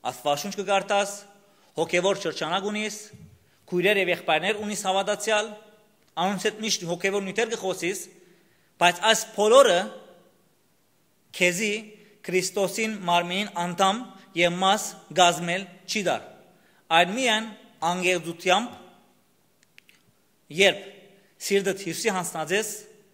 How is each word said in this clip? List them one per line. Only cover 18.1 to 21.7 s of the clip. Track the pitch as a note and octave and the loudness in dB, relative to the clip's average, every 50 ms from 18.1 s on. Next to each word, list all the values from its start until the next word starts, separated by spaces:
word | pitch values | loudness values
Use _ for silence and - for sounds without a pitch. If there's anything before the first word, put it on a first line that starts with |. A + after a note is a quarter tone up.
| F#3 F3 E3 E3 E3+ - - F#3 F3+ G3 A#3+ B3 - - - - - _ _ _ _ _ _ _ _ _ _ _ _ _ _ _ _ - _ _ _ _ _ _ _ _ _ _ _ _ _ _ | 0 0 -2 -6 -12 -4 2 2 2 2 2 -2 -10 -16 -20 -20 -20 _ _ _ _ _ _ _ _ _ _ _ _ _ _ _ _ -20 _ _ _ _ _ _ _ _ _ _ _ _ _ _
երբ | D3 E3 G3 F#3+ D#3+ - - - - - - - - _ _ _ _ _ | 2 4 4 4 4 0 -8 -16 -20 -20 -20 -20 -20 _ _ _ _ _
սիրտդ | - - G3 G3 F#3+ G3 | -4 0 0 0 0 0